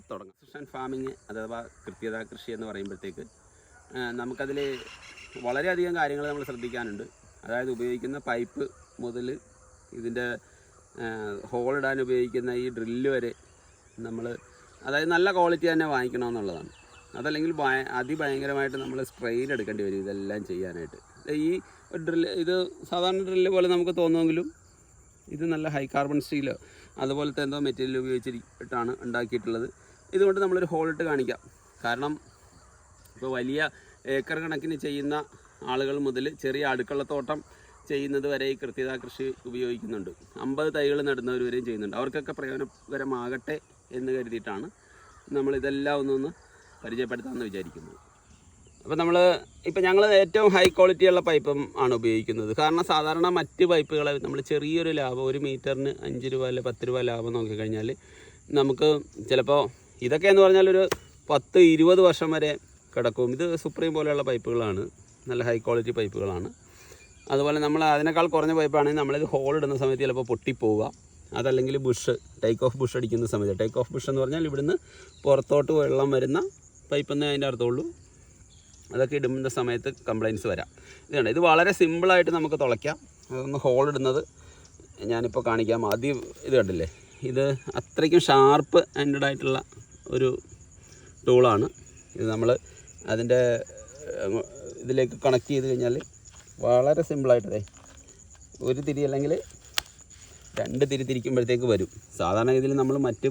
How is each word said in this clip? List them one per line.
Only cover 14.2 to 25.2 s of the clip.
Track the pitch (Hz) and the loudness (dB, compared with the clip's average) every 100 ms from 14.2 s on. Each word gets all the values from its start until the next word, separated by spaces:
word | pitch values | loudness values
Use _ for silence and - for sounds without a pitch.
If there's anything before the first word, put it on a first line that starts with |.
| 120 117 - - - - 131 | -10 -10 -16 -20 -20 -16 -4
അതായത് | 143 160 170 | -2 0 2
നല്ല | 196 185 | 2 2
ക്വാളിറ്റി | 170 165 170 | 2 2 2
തന്നെ | 160 156 135 | 2 0 0
വാങ്ങിക്കണമെന്നുള്ളതാണ്. | 123 123 120 117 101 82 - - - - - - | -2 -4 -4 -6 -6 -8 -14 -20 -20 -20 -18 -10
അതല്ലെങ്കിൽ | 147 151 165 156 | -6 -4 -4 -2
ഭയ-, | 135 131 131 127 | 0 -2 -2 -6
അതിഭയങ്കരമായിട്ട് | 127 156 143 135 139 139 135 131 | -4 -4 -4 -4 -4 -2 -4 -6
നമ്മൾ | 131 131 131 | -8 -8 -8
സ്ട്രെയിൻ | - 120 120 131 127 | -8 -6 -4 -2 -4
എടുക്കേണ്ടി | 104 104 101 | -4 -4 -4
വരും | 98 95 | -4 -6
ഇതെല്ലാം | 98 98 107 95 | -6 -6 -8 -8
ചെയ്യാനായിട്ട്. | 90 92 85 80 - - - - 151 156 | -8 -8 -10 -12 -16 -20 -16 -8 -4 -2
ഈ | 185 - - - 180 160 | -2 -6 -20 -14 -10 -4
ഡ്രില്ല്, | 165 165 175 165 | 0 0 -2 -2
ഇത് | 185 180 - - | -2 -2 -8 -6
സാധാരണ | 180 180 190 190 | -2 0 0 0
ഡ്രില്ല് | 185 185 185 | 0 2 4
പോലെ | 180 175 | 4 2
നമുക്ക് | 175 175 | 2 2
തോന്നുമെങ്കിലും | 165 165 165 160 294 - _ _ _ - - _ | 2 4 2 0 -4 -10 _ _ _ -20 -20 _